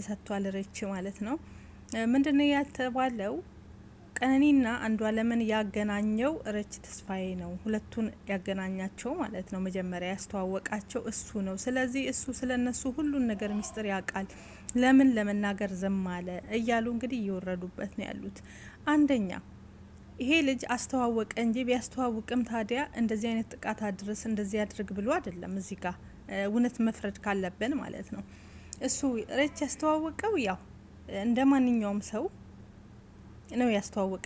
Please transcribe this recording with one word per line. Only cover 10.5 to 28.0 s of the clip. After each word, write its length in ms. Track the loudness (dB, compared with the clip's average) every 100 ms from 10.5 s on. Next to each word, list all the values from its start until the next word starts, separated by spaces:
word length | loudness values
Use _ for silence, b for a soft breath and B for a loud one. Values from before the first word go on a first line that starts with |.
| -2 -2 -6 -4 -6 -2
እሱ 340 | -2 -2 -4
ነው። 140 | -4 -2
ስለዚህ 460 | 0 0 0 0 -2
እሱ 280 | -2 -2
ስለነሱ 480 | -2 -2 0 0 0 -2
ሁሉን 320 | 0 0 2 2
ነገር 260 | 0 0
ሚስጥር 320 | -2 -2 -4 -2
ያውቃል፣ 420 | -2 -2 -4 -4 -8 B B B 6
ለምን 340 | 10 10 10
ለመናገር 640 | 6 2 2 2 0 -2
ዝም 280 | 0 0 2 0
አለ 200 | -2 -4 -6 -2
እያሉ 320 | -2 2 2 2
እንግዲህ 280 | -2 -2 -2
እየወረዱበት 760 | -2 -2 -2 -4 -4 -6 -8
ነው 120 | -6 -8
ያሉት። 340 | -8 -10 -12 -16 B B B 2
አንደኛ 420 | 4 6 4 2 -4 -10 -18 -20 -20 -20 -20 -16 -4
ይሄ 120 | 2 4
ልጅ 200 | 4 2 0
አስተዋወቀ 640 | -2 0 2 2 0 0 0
እንጂ 180 | 0 2
ቢያስተዋውቅም 800 | 2 0 0 -2 -2 -2 -2 -2 0
ታዲያ 360 | -2 -2 -2 -2 0
እንደዚህ 320 | 0 0 0
አይነት 200 | -2 -2
ጥቃት 300 | -6 -6 -4
አድርስ 400 | -4 -4 -6 -6 -2
እንደዚህ 320 | -2 0 -2
ያድርግ 320 | -2 -4 -6
ብሎ 140 | -4 0
አይደለም። 400 | 0 -2 -8 -6 -6
እዚህ 240 | -6 -6
ጋር 160 | -6 -8 B B -8 -4
እውነት 320 | 0 2 2 2
መፍረድ 380 | 0 0 -4 -4
ካለብን 540 | -2 0 -2 -2 -2 -2
ማለት 340 | -4 -8